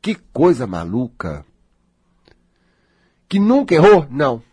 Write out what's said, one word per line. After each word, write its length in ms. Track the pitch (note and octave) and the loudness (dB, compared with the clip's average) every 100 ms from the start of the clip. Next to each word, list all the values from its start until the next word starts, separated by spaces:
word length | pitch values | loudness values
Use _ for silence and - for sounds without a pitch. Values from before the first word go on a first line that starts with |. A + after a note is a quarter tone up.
que 140 | G#3 G#3+ | -8 -10
coisa 520 | _ - F3 C#3+ A#2 | _ -2 0 0 -4
maluca. 760 | F2 E2+ A2 B2 _ E2+ D2+ D2+ _ _ _ _ _ _ _ _ _ _ _ _ _ _ _ _ _ _ | -8 -8 -8 -8 _ -12 -12 -16 _ _ _ _ _ _ _ _ _ _ _ _ _ _ _ _ _ _
Que 120 | G3 | -2
nunca 340 | G#3 C4+ C4+ | 0 0 2
errou? 320 | E3 F#3+ G3 D3 | 4 6 6 2
Não. 340 | C3 C#3+ A#2 _ | -4 -4 -4 _